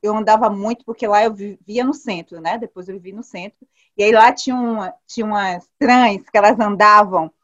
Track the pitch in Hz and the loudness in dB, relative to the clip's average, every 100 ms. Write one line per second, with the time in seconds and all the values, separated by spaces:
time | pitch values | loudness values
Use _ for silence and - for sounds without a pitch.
0 | 208 214 214 220 226 202 208 233 - 226 | -4 -2 2 2 2 -2 -8 -8 -10 -8
1 | 220 208 226 202 202 190 - 220 254 277 | 0 0 0 -4 -14 -16 -10 -6 -4 -6
2 | - 180 170 170 165 226 226 - 185 190 | -8 -10 -12 -10 -8 -6 -10 -16 -16 -16
3 | 180 202 240 190 190 _ _ _ _ - | -18 -20 -16 -16 -16 _ _ _ _ -2
4 | 208 226 233 247 - 254 240 220 185 - | 2 6 6 4 -6 -4 -4 -4 -8 -14
5 | _ - 214 208 190 175 _ _ 254 247 | _ -8 -6 -4 -4 -6 _ _ 2 4
6 | 240 196 - 214 202 226 208 196 208 208 | 2 0 -2 2 2 2 -2 2 6 6
7 | 202 180 160 _ | 4 0 -4 _